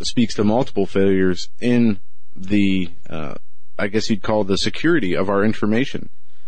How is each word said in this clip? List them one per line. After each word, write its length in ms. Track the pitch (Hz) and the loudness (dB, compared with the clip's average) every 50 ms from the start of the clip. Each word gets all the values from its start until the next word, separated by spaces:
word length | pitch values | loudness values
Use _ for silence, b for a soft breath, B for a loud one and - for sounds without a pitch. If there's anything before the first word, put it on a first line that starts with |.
speaks 320 | - - - 123 117 98 - | -2 -2 0 0 0 0 0
to 100 | - 104 | 0 2
multiple 400 | 104 107 127 139 - - 101 95 | 2 2 2 0 0 0 0 0
failures 640 | - - 98 98 98 95 95 92 92 90 - - - - - | 0 2 2 2 4 4 4 2 2 2 0 0 -2 -2 -2
in 420 | 110 123 120 120 117 113 101 - - - - - - - - | 0 2 2 4 2 2 2 0 -2 -2 -2 -2 -2 -2 -2
the, 540 | - 92 92 104 104 101 98 95 95 90 - - - - - | -2 -2 0 2 2 2 2 2 2 0 0 -2 -2 -2 -2
uh, 280 | 82 80 76 65 - - - - - - - - - - | -2 -2 -2 -2 -2 -2 -2 -2 -2 -2 -2 -2 -2 -2
I 80 | 104 | -2
guess 240 | 101 101 110 - - | -2 0 0 0 0
you'd 120 | 110 92 | 0 0
call 220 | - - 110 107 101 | 0 0 0 0 0
the 140 | 95 95 85 | 0 0 0
security 580 | - 110 - - - 160 175 151 104 90 80 | 0 -2 -2 0 0 2 2 2 2 0 0
of 140 | 71 95 101 | 0 0 0
our 120 | 98 101 | 0 2
information. 680 | 104 110 104 - 113 104 110 117 139 - - - - - - - - - - - - | 2 2 0 0 0 0 0 0 0 -2 -2 -4 -4 -4 -4 -4 -4 -4 -4 -4 -4